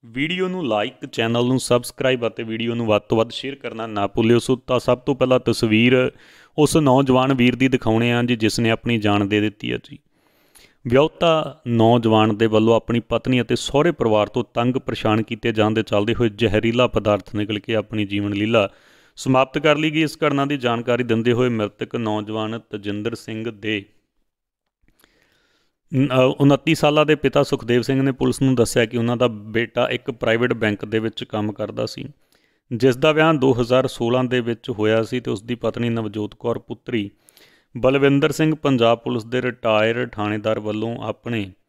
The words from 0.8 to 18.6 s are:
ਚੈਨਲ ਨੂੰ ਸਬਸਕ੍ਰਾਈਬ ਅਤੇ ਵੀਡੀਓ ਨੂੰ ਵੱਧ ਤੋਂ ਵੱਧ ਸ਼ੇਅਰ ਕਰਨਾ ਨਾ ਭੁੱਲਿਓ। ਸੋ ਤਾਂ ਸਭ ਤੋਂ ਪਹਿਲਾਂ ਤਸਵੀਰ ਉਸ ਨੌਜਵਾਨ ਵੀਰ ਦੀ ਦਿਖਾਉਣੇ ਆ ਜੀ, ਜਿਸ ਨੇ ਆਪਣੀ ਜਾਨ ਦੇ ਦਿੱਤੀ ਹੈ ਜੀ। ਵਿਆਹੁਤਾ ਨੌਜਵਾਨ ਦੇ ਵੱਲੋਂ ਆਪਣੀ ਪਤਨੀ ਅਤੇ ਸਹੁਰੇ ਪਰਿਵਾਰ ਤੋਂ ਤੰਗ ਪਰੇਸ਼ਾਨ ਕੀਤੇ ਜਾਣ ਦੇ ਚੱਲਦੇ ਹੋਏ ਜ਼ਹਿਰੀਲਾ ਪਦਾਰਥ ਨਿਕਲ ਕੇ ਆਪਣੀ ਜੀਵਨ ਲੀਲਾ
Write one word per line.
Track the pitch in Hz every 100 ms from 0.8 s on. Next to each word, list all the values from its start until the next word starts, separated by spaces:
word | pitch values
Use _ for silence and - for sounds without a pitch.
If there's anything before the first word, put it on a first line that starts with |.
| 113 - 135
ਚੈਨਲ | - 113 120 123
ਨੂੰ | 127
ਸਬਸਕ੍ਰਾਈਬ | - 123 120 - 131 127 113
ਅਤੇ | 117
ਵੀਡੀਓ | 113 113 117 117
ਨੂੰ | 113
ਵੱਧ | 104
ਤੋਂ | - 113
ਵੱਧ | 117
ਸ਼ੇਅਰ | - 135 135
ਕਰਨਾ | 120 113 113
ਨਾ | 104 101
ਭੁੱਲਿਓ। | - 113 120
ਸੋ | - 127
ਤਾਂ | - 123
ਸਭ | - 123
ਤੋਂ | - 135
ਪਹਿਲਾਂ | 127 127
ਤਸਵੀਰ | 120 113 117 107 120 127 127 _ - - _ -
ਉਸ | 151 165
ਨੌਜਵਾਨ | 143 127 135 127 131
ਵੀਰ | 135 123 123
ਦੀ | 131
ਦਿਖਾਉਣੇ | 123 110 110 120
ਆ | 120
ਜੀ, | 120 120
ਜਿਸ | 107 -
ਨੇ | 113
ਆਪਣੀ | 113 120 117
ਜਾਨ | 104 101 101
ਦੇ | 104
ਦਿੱਤੀ | 104 101 117
ਹੈ | 120
ਜੀ। | - 76 _ _ _ _ _ _ _ _ 127
ਵਿਆਹੁਤਾ | 127 156 - 170 160 151 - 120
ਨੌਜਵਾਨ | 117 113 120 110 110 110 107
ਦੇ | 113
ਵੱਲੋਂ | 110 110 113
ਆਪਣੀ | - 120
ਪਤਨੀ | - 117 - 127
ਅਤੇ | 113 123
ਸਹੁਰੇ | - 139 165
ਪਰਿਵਾਰ | 165 113 107 104
ਤੋਂ | 123 117
ਤੰਗ | - 123 127
ਪਰੇਸ਼ਾਨ | - - 110 110
ਕੀਤੇ | 107 107 120
ਜਾਣ | 110 107
ਦੇ | 110
ਚੱਲਦੇ | 107 104 104
ਹੋਏ | 110 117
ਜ਼ਹਿਰੀਲਾ | 101 113 107 113 117 123
ਪਦਾਰਥ | 110 104 101 - 104
ਨਿਕਲ | 104 104
ਕੇ | - 113
ਆਪਣੀ | 104 107 101
ਜੀਵਨ | 101 101
ਲੀਲਾ | 101 107 113